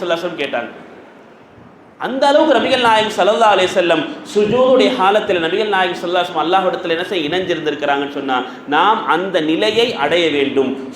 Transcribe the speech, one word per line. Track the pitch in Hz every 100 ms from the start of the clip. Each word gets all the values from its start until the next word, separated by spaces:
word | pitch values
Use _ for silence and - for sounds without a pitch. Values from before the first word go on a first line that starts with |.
ஸல்லல்லாஹு | 175 170
அலைஹி | 175
வஸல்லம் | 160
கேட்டாங்க. | 139 131 110 - - - - - - - - - - - - -
அந்த | 165 262 285
அளவுக்கு | 285 311 240
நபிகள் | 226 254
நாயகம் | 240 220 214 202
ஸல்லல்லாஹு | 190 220 226
அலைஹி | 190 180
வஸல்லம் | 196 175 160 147 - -
சுஜூதுடைய | 208 208 240 262 262 202 -
ஹாலத்தில் | 190 214 214 180
நபிகள் | 165 190 214
நாயகம் | 190 180 175
ஸல்லல்லாஹு | 175 180
அலைஹி | 175
வஸல்லம் | 160
அல்லாஹ்விடத்தில் | 156 190 185 170 175
என்ன | 165
செய்ய | 185 196 147
இணைஞ்சிருந்திருக்கிறாங்கன்னு | 180 175 160 151 143 143 139 143
சொன்னா, | 143 135 127 123 - -
நாம் | 143 190 220 -
அந்த | 160 190 180
நிலையை | 156 165 208 214 247
அடைய | 170 147 170 165
வேண்டும். | 143 135 127 135 - -